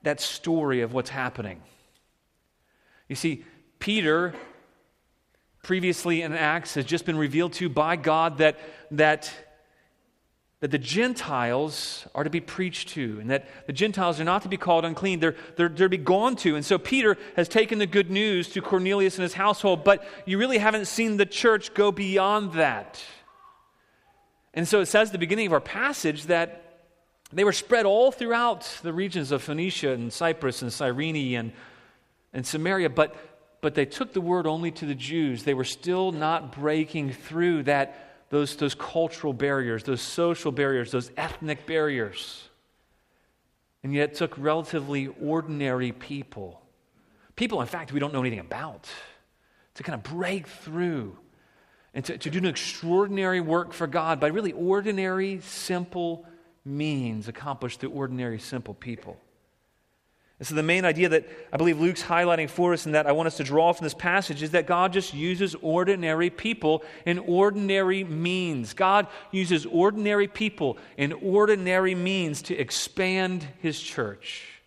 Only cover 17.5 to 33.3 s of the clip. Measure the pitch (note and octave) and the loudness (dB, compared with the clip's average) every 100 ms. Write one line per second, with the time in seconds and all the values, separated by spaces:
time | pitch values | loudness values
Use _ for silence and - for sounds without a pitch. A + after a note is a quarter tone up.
17.5 | A3+ G#3+ A3 G3+ G3 F3+ F#3+ G#3+ F#3 E3+ | 4 2 2 2 2 2 2 2 0 -2
18.5 | G3 - F#3+ F#3 G3+ F#3+ F#3+ F3+ F3 G3+ | -6 0 0 2 4 2 2 -4 0 0
19.5 | G3+ G3+ F3 D3+ G3 - - - F#3+ B3 | 2 2 4 6 6 4 -14 -4 0 2
20.5 | A#3+ G#3 G#3+ G3 - A3+ G#3 G3+ - A#3+ | 4 4 2 -2 0 0 4 2 4 4
21.5 | G#3+ - - G#3 G3 G3 G3 F#3+ G#3+ G3+ | 4 0 4 4 4 0 4 4 2 0
22.5 | E3 D3+ A2 G2+ - - - _ _ - | 2 2 2 -6 -16 -18 -20 _ _ -20
23.5 | _ _ _ _ _ _ _ _ _ _ | _ _ _ _ _ _ _ _ _ _
24.5 | - E3 G3+ F3+ G#3 A3 F#3+ E3+ G#3 G#3 | -4 2 2 4 4 2 0 -2 0 2
25.5 | D3+ - G3+ C4 D4 - D3+ D3+ F3 E3+ | 2 0 -2 -2 0 -2 -2 0 2 2
26.5 | - - - _ _ _ _ - D#3+ G3+ | -6 -20 -20 _ _ _ _ -10 0 2
27.5 | - - A#3 G3+ G#3 C4 B3+ A#3+ A#3 A#3+ | 2 2 4 6 6 6 4 -2 2 2
28.5 | F#3 - - E3 E3 G3 F3+ C#3 C#3 - | 0 -8 -10 -6 -4 -2 -2 -2 -2 -2
29.5 | D3+ F3+ - C#3+ B2+ A#2 - E3+ D#3+ C3+ | -4 -2 -2 -2 -2 -4 -2 0 0 -2
30.5 | A#2+ B2 - C3+ B2 D#3+ D#3 C3+ B2 A2+ | -4 -8 -2 -2 -2 -2 -2 -2 -2 -4
31.5 | - - - - _ _ _ _ C3+ B2 | -10 -20 -20 -20 _ _ _ _ -8 -6
32.5 | D#3 E3 F#3+ E3 B2+ D3+ - - | -4 -2 0 0 2 2 0 -20